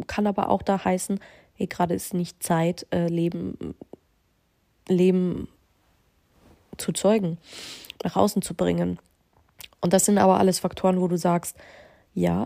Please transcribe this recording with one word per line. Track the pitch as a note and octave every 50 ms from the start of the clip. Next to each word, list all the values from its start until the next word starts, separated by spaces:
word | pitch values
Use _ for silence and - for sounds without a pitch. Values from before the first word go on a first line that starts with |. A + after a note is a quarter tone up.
| -
Kann | - - - G#3
aber | G#3 G3 G#3 - -
auch | G3 F#3+ -
da | - G3 F#3+ -
heißen, | F#3+ F#3 F#3 - - G3 G3 - - - - _ _ _
hey, | - F#3+
gerade | - - - F3 E3 F3
ist | F#3 - - -
nicht | F3 F3 - - _
Zeit, | - - F3 E3 E3 F3 F3 - - -
äh, | - F3 E3+
Leben, | E3+ E3+ E3 E3 E3+ F3 E3+ F#3 - - - - D#2 - - - - - - _ _ _ _ _ _ _ _ _ _ _ _ _ _ _ _ _
Leben | - F#3 F3 F3+ F#3 F#3 F#3 F3+ F3 - - - - _ _ _ _ _ _ _ _ _ _ _ _ _ _ _ _ _ _ _ - - _ _ _ -
zu | - - -
zeugen, | D#3+ - - G3 A3 A3+ F#3+ D#3+ E3+ - _ - - - - - - - - - - - -
nach | F3 -
außen | F#3+ G3 G#3 - G3
zu | - - E3+
bringen. | - F3+ F3 F3 E3+ F3 - F3 - - _ _ _ _ _ _ _ _ _ _ - - - _ _
Und | - F3 F#3+
das | F#3+ -
sind | G#3 G#3
aber | G3 F#3+ F#3+ F#3 -
alles | G3 F#3+ F3 -
Faktoren, | - F3+ - - - F#3 F#3 F#3
wo | F#3
du | F3 F3+
sagst, | E3+ - F3+ E3+ F3 - - - - - - - - - - _ _ _ _ -
ja, | F#3 - - E3+ F#3+ -